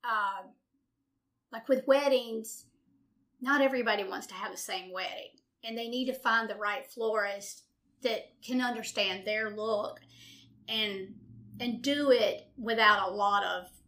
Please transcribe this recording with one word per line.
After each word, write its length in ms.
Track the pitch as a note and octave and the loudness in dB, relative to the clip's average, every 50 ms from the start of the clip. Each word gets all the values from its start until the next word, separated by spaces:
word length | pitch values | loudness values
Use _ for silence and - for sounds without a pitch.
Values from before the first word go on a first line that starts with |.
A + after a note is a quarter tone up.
| - | -2
uh, 380 | A#3+ A3 G#3+ G3+ G#3 - - - - - _ _ _ _ _ _ _ _ _ _ _ _ _ _ _ _ _ _ _ | 0 0 0 0 0 -4 -6 -10 -16 -20 _ _ _ _ _ _ _ _ _ _ _ _ _ _ _ _ _ _ _
like 160 | - A3+ - - | -14 -12 2 2
with 180 | C4+ C4 - | 2 4 6
weddings, 800 | - C4+ C#4+ C#4+ C#4 C4+ B3+ A#3+ A#3 A3+ A3 A3 - - - - _ _ _ _ _ _ _ _ _ _ _ _ _ _ _ | 6 4 6 6 4 4 2 2 0 -6 -8 -8 -10 -14 -16 -18 _ _ _ _ _ _ _ _ _ _ _ _ _ _ _
not 200 | B3 C4 C#4+ C#4+ | 0 2 4 6
everybody 420 | C#4 C4+ C4 B3 A#3 A3+ G#3 G3+ G3 | 6 4 4 2 2 2 2 0 0
wants 220 | F#3 F3+ F3 - - | -4 -6 -8 -10 -10
to 60 | F#3+ | -12
have 160 | F#3 G#3 G#3 | -10 -10 -10
the 60 | F3 - | -8 -10
same 340 | - - G3 F#3 F#3 F#3 | -8 -6 -6 -8 -8 -8
wedding, 380 | F#3 F#3 F#3 - - - - - _ _ _ _ _ _ - | -8 -6 -6 -6 -8 -10 -14 -16 _ _ _ _ _ _ -12
and 120 | A3+ A3+ A3+ | -10 -8 -6
they 100 | A#3 A#3 | -6 -4
need 180 | A#3+ B3+ C4 | -2 -2 -2
to 80 | B3+ B3+ | -2 -4
find 340 | - - A#3+ A3+ A3+ A3+ G#3+ | -2 0 2 2 2 0 -2
the 80 | G3+ | -6
right 280 | G#3 G#3 G#3 G3+ G#3 - | -4 -4 -4 -4 -4 -8
florist 760 | - - A#3+ A3+ A3 A3 G#3+ G3+ G3+ G3 G3+ G3 - - - _ _ _ _ _ _ _ _ | -12 -8 -4 -2 0 0 0 0 0 -4 -6 -10 -14 -16 -18 _ _ _ _ _ _ _ _
that 300 | - A#3+ A3 - - - _ _ | -2 -2 -2 -2 -6 -12 _ _
can 180 | - - B3+ B3+ | -8 -4 -2 0
understand 680 | B3+ B3 A#3 A3 G#3+ - - - G3+ F#3+ F#3 G3 F#3+ | 0 0 -4 -4 -8 -6 -2 -2 0 0 -2 -4 -4
their 240 | G#3 G#3+ A3 A3 G#3+ | -4 -2 -2 -2 -4
look 500 | G#3 G#3 G#3+ A3+ A3 G3+ G#3+ - - - - _ - - - - - - - - - _ - - | -6 -4 -2 -2 -2 -2 -2 -6 -8 -14 -20 _ -20 -20 -20 -20 -20 -20 -20 -20 -20 _ -10 -6
and, 460 | A3 A3 A3 G#3 G3 F#3+ F#3+ G3 - - - - - - - - - - | -2 -2 -2 -2 -4 -6 -8 -12 -14 -20 -20 -20 -20 -20 -20 -20 -10 -6
and 200 | A#3+ A#3+ A3+ - | -4 -4 -4 -2
do 280 | - C#4 C#4+ D4 D4 C#4 | 0 0 2 2 6 6
it 380 | B3 A#3 G#3+ - - - - - _ - | 6 6 6 2 0 -4 -10 -18 _ -8
without 500 | A3 A3+ A3+ A3+ A3 G#3 G#3 G3+ F#3+ F#3 | -2 0 2 6 8 8 8 6 2 -2
a 60 | F#3+ | 0
lot 300 | G#3 G3+ G3+ G3+ G3+ G3 | 0 2 2 2 2 0
of 240 | F#3 F3+ F3+ F3+ - - - _ | 0 -4 -6 -8 -12 -20 -20 _